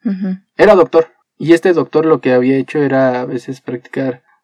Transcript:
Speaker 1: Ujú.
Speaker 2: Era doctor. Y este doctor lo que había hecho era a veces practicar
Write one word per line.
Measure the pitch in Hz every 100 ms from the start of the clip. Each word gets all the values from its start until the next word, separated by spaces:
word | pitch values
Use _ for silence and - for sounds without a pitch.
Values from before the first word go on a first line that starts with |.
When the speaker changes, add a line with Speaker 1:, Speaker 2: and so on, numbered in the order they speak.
Speaker 1:
Ujú. | 240 190 190 190 _ -
Speaker 2:
Era | 196 185
doctor. | 165 165 160 _ _ _
Y | 147
este | 165 190
doctor | 170 131 156 160
lo | 151
que | 135
había | 127 127 135
hecho | 127 156
era | 139 135 131 123
a | 127
veces | 123 - 135
practicar | - 127 - - 135 127 _ _